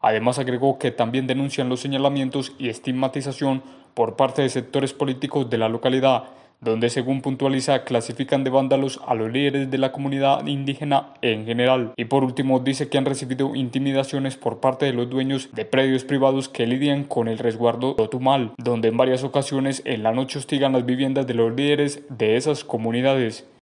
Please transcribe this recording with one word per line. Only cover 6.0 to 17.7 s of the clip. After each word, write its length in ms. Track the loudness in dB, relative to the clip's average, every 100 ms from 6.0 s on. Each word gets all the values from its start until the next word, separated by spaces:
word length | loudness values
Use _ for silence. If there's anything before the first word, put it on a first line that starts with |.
| 4 2 -2 -20 -20 _
donde, 280 | -2 2 2
según 320 | 0 -2 -2
puntualiza, 640 | -2 0 0 2 2 0
clasifican 600 | 2 -2 -2 -6 0 0
de 60 | 2
vándalos 520 | 2 4 2 0 -4 -4
a 80 |
los 180 | -2 0
líderes 380 | 0 2 0 -2
de 80 | 0
la 140 | -2
comunidad 540 | -2 -4 0 2 2 0
indígena 680 | -2 -4 -4 0 0 0 -2
en 240 | 0 0 -2
general. 480 | 2 4 2 0 -6
Y 80 | 0
por 180 | 2
último, 360 | 2 0 2 2
dice 280 | 2 -2 0
que 100 | 0
han 80 | 0
recibido 500 | -2 -4 -2 -2 -2
intimidaciones 840 | -4 -2 0 0 0 -2 -4 -4
por 240 | -6 0
parte 240 | -2 2 0
de 80 |
los 160 | 0 -2
dueños 400 | -2 -2 -2 -6
de 120 | -10 0
predios 400 | 2 4 2 0
privados 440 | 2 4 2 -2
que 160 | -2 0
lidian 380 | 2 2 0
con 240 | 0 -2 -2
el 100 | 0
resguardo 580 | -2 2 0